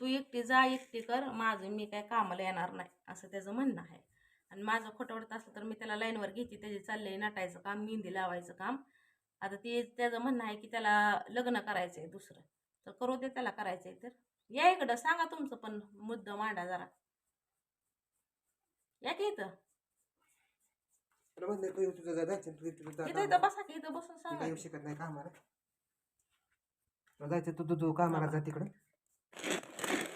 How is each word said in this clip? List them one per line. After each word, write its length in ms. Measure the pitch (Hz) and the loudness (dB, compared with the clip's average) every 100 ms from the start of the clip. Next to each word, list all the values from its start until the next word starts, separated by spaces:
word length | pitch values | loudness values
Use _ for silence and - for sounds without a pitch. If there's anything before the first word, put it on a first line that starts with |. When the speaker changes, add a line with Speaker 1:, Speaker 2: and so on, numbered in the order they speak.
Speaker 1:
तू 60 | 254 | 0
एकटी 360 | 269 269 240 | 0 0 -2
जा, 220 | 240 262 262 | 6 8 8
एकटी 340 | 262 - 226 | 6 -2 -8
कर, 240 | 226 247 269 | 0 0 0
माझं 380 | 226 226 202 190 | 0 2 2 -2
मी 180 | 214 208 | -4 -4
काय 160 | 208 | -6
कामाला 400 | 208 233 196 180 | 0 2 2 0
येणार 300 | 185 180 180 | -2 0 -2
नाही," 160 | 185 175 _ - | -4 -12 _ -16
असं 200 | - - | -16 -8
त्याचं 240 | 196 190 | -8 -4
म्हणणं 280 | 233 269 175 | 0 2 0
आहे. 180 | 170 - _ _ _ _ - | -4 -16 _ _ _ _ -18
आणि 120 | 196 | -6
माझं 280 | 214 226 220 - | 0 0 0 -10
खोटं 160 | 240 | -8
वाटत 180 | 226 220 | -8 -8
असलं 220 | 226 - 214 | -12 -12 -12
तर 60 | |
मी 120 | 220 | -10
त्याला 220 | 214 220 214 | -8 -6 -2
लाईनवर 340 | 226 226 196 | -2 -2 -4
घेते, 300 | 208 240 208 | -4 -8 -8
त्याचे 180 | 208 202 | -8 -8
चाललंय 380 | 208 214 202 190 | -6 -6 -4 -2
नटायचं 440 | 214 208 180 175 | -2 -2 -6 -6
काम, 240 | 196 208 | -6 -4
मेहंदी 280 | 214 220 185 | -4 -4 -4
लावायचं 380 | 190 185 180 175 | 0 0 -2 -6
काम. 240 | 170 196 269 - _ _ _ _ - | -6 -4 -4 -8 _ _ _ _ -8
आता 140 | 196 202 | -6 -6
ते 260 | 233 240 240 - | -2 0 0 0
त्याचं 220 | 240 233 | 2 2
म्हणणं 260 | 254 247 | 2 2
आहे 120 | 220 214 | 0 -6
की 120 | - | -6
त्याला 500 | 208 214 208 208 196 - | 0 6 8 8 4 2
लग्न 320 | 233 247 226 | 0 2 2
करायचंय 460 | 208 190 175 165 165 | 2 0 0 -4 -12
दुसरं, 340 | 196 - - - _ _ _ - | -14 -18 -20 -20 _ _ _ -16
तर 40 | |
करू 260 | - 247 254 | -4 -2 0
दे 120 | 262 | -2
त्याला 220 | 262 220 | -2 -4
करायचंय 440 | 196 196 185 185 - | -2 -4 -4 -8 -14
तर. 60 | 247 - _ _ - | -16 -16 _ _ -6
या 200 | 247 349 | 6 8
इकडं, 260 | 370 254 233 | 8 4 2
सांगा 280 | 320 339 | 4 4
तुमचं 320 | 330 320 262 233 | 2 0 -6 -6
पण 240 | 214 208 - 202 | -8 -8 -10 -12
मुद्दा 360 | 214 226 202 202 | -8 -6 -6 -2
मांडा 280 | 214 190 180 | -2 -2 -2
जरा. 200 | 180 180 _ _ _ _ _ _ _ _ _ _ _ _ _ _ _ _ _ _ _ _ _ | -4 -6 _ _ _ _ _ _ _ _ _ _ _ _ _ _ _ _ _ _ _ _ _
या 100 | 254 | -6
की 140 | - 415 | -2 -2
इथं. 220 | 403 190 - _ _ _ _ _ _ _ _ _ _ _ _ _ _ _ _ _ - | -2 -6 -10 _ _ _ _ _ _ _ _ _ _ _ _ _ _ _ _ _ -6
Speaker 2:
तुला 100 | 180 | -2
म्हणलं 300 | 202 190 190 | 0 0 2
तू 140 | 185 | 0
तुझं 340 | 175 165 165 | 0 -2 0
जायचं, 280 | 165 196 165 | 0 0 -4
तू 140 | 151 165 | -8 -8
इथं 240 | 160 156 | -8 -10
जा 140 | 151 | -6
Speaker 1:
इथं, 60 | - | -2
इथं 40 | |
Speaker 2:
कामाला. 240 | 359 403 359 | 2 6 6
Speaker 1:
बसा 240 | 392 403 | 6 2
की, 120 | 381 | -8
इथं 180 | 311 311 | -8 -8
बसून 240 | 311 - - | -8 -10 -10
Speaker 2:
मी 60 | |
Speaker 1:
सांगा 160 | 339 - | -6 -4
Speaker 2:
काय 100 | 160 | -2
येऊ 80 | 160 | -4
Speaker 1:
की. 60 | |
Speaker 2:
शकत 220 | 156 151 | -8 -8
नाही 120 | 147 147 | -6 -6
कामाला. 320 | 165 147 175 - _ _ _ _ _ _ _ _ _ _ _ _ _ _ _ _ _ - | -6 -8 -12 -16 _ _ _ _ _ _ _ _ _ _ _ _ _ _ _ _ _ -8
तुला 80 | 147 | 0
जायचं 240 | 170 160 | 0 0
तू, 120 | 160 160 | -2 0
तू, 60 | |
तू 180 | 165 160 | 2 4
कामाला 320 | 160 170 160 | 4 4 4
Speaker 1:
हा. 60 | 156 | 4
Speaker 2:
जा 100 | 151 151 | 2 0
तिकडं. 200 | 151 196 - _ _ _ _ _ - - - - - - - - | -4 -6 -8 _ _ _ _ _ -6 -2 -2 -2 -6 0 0 0